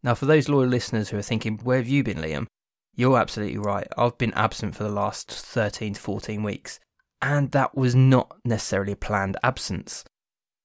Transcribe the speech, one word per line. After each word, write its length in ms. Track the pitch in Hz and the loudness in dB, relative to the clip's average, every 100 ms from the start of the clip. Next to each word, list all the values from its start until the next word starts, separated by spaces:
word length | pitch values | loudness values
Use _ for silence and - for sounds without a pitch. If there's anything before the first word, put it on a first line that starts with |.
Now, 120 | 127 | 0
for 120 | 117 139 | 0 4
those 240 | 156 135 | 4 4
loyal 180 | 143 127 | 2 4
listeners 400 | 123 - 113 107 | 2 0 -4 -2
who 80 | 104 | -4
are 60 | |
thinking, 340 | 101 110 110 107 | -2 -2 -2 -6
"Where 160 | 120 127 | 0 0
have 100 | 120 | 2
you 160 | 139 | 0
been, 140 | 120 92 | 0 -4
Liam?" 280 | 80 76 - _ _ _ _ | -4 -6 -6 _ _ _ _
You're 220 | - 123 131 | 0 4 4
absolutely 400 | - - 104 69 | 2 -2 -6 -4
right. 320 | 101 101 - - | -2 -4 -4 0
I've 220 | 120 - | 0 0
been 160 | 117 | -2
absent 400 | - 107 - 107 | 0 -2 -2 -8
for 80 | - | -6
the 80 | 107 | -6
last 400 | 101 101 - - | -2 -4 -4 -12
thirteen 640 | - - - 104 - 107 | -14 -6 -2 -2 -4 -8
to 60 | 101 | -8
fourteen 420 | - 101 - 104 | -6 -8 -6 -6
weeks, 360 | 104 - - - _ _ _ _ | -6 -6 -10 -18 _ _ _ _
and 280 | 131 147 143 | -2 0 2
that 220 | 139 131 | 2 0
was 200 | - 127 | 2 4
not 420 | 123 131 131 - - | 6 8 8 4 -6
necessarily 480 | 120 113 - 98 98 | -2 -2 0 -2 -2
a 40 | 101 | -4
planned 420 | - 104 98 98 | -2 -2 -2 0
absence. 600 | 123 135 - 92 - - - _ _ _ _ _ | -2 -2 -6 -6 -6 -14 -16 _ _ _ _ _